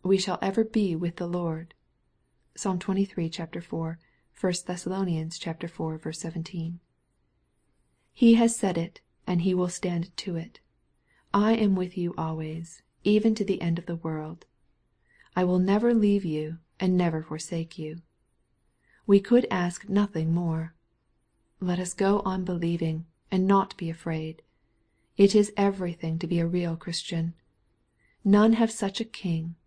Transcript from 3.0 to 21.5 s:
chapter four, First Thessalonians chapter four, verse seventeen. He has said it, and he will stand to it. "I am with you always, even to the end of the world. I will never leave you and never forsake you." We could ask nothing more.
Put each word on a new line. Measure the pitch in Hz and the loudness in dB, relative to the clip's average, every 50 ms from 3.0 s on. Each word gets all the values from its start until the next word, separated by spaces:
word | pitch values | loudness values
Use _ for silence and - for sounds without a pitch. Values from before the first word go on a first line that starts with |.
| 196 196 - - 170 165 | 0 -2 -2 -6 -6 -4
chapter | 165 - 165 165 - 175 | -6 -8 -12 -10 -10 -12
four, | 170 - - 165 160 160 165 165 _ _ _ _ _ _ | -10 -8 -8 -6 -6 -6 -8 -10 _ _ _ _ _ _
First | _ - - 185 180 180 - | _ -2 -2 -2 -2 -2 -6
Thessalonians | - 180 175 - 185 185 190 196 185 170 160 160 160 - - | -8 -8 -8 -6 -6 -4 -2 -2 -2 -2 -2 -4 -6 -10 -10
chapter | - 170 160 160 - 170 | -8 -8 -8 -8 -10 -12
four, | - - 165 160 160 156 | -8 -8 -6 -6 -6 -8
verse | - 160 160 - | -8 -10 -10 -8
seventeen. | - 165 165 165 165 - - 170 165 165 175 170 _ _ _ _ _ _ _ _ _ _ _ _ _ _ _ _ _ _ _ _ _ _ _ _ _ _ | -10 -8 -8 -8 -8 -8 -8 -8 -8 -8 -8 -12 _ _ _ _ _ _ _ _ _ _ _ _ _ _ _ _ _ _ _ _ _ _ _ _ _ _
He | _ - 247 233 233 | _ 4 6 6 8
has | 226 233 233 233 | 8 6 2 2
said | - - 190 180 170 | 0 -2 -2 -2 -2
it, | 165 170 _ - _ _ _ _ _ - | -4 -6 _ -18 _ _ _ _ _ -2
and | 180 175 | -2 0
he | 170 190 185 | 2 0 0
will | 180 180 180 | 0 -2 -2
stand | - - - 180 175 170 165 - _ - | -4 -6 -4 -4 -4 -4 -6 -6 _ -12
to | - - 175 | -10 -8 -8
it. | 165 165 - _ - _ _ _ _ _ _ _ _ _ _ _ _ _ _ | -8 -8 -10 _ -20 _ _ _ _ _ _ _ _ _ _ _ _ _ _
"I | - 202 208 220 | 0 0 2 4
am | 226 220 214 202 190 | 2 4 4 2 2
with | 185 185 180 - | 0 -2 -4 -4
you | 196 175 170 175 - | -4 -4 -4 -4 -4
always, | 160 160 160 160 160 156 156 165 165 - - - _ _ _ _ _ | -6 -6 -4 -6 -8 -8 -8 -10 -12 -14 -16 -20 _ _ _ _ _
even | 202 208 214 208 226 220 | 2 2 4 4 2 0
to | 214 202 | 0 0
the | - 190 - | -2 -2 -2
end | - 170 165 170 | 0 -2 -2 -2
of | 170 | -4
the | - 170 165 | -8 -10 -8
world. | - 165 160 156 156 156 170 170 - _ _ _ _ _ _ _ _ _ _ _ _ _ _ _ _ _ _ | -6 -6 -6 -6 -8 -10 -12 -16 -20 _ _ _ _ _ _ _ _ _ _ _ _ _ _ _ _ _ _
I | 180 180 | 0 2
will | 180 180 185 | 2 4 2
never | 180 190 196 214 233 240 240 | 4 4 4 4 4 4 4
leave | 226 208 202 202 202 196 | 4 4 4 4 2 0
you | 170 151 156 156 156 165 165 _ _ _ _ | -2 -4 -4 -4 -6 -8 -12 _ _ _ _
and | 190 185 185 180 | 0 2 2 4
never | 180 170 160 160 | 2 2 0 -2
forsake | 160 - 156 156 - - 180 165 165 165 - - | -6 -6 -10 -10 -8 -8 -6 -6 -6 -8 -10 -12
you." | 156 156 156 170 165 _ _ _ _ _ _ _ _ _ _ _ _ _ _ _ _ _ _ _ _ | -12 -10 -10 -14 -18 _ _ _ _ _ _ _ _ _ _ _ _ _ _ _ _ _ _ _ _
We | - 202 202 | 4 4 4
could | 196 - 240 240 - - | 6 6 4 4 4 4
ask | - 185 175 175 175 - - 202 | -2 -2 -2 -2 -4 -8 -8 -2
nothing | 190 202 208 202 - 160 160 160 165 | 2 2 2 2 0 -2 0 0 0
more. | 175 175 165 160 160 160 165 _ _ _ _ _ _ _ _ _ _ _ _ _ _ _ _ | 0 0 0 -2 -4 -6 -8 _ _ _ _ _ _ _ _ _ _ _ _ _ _ _ _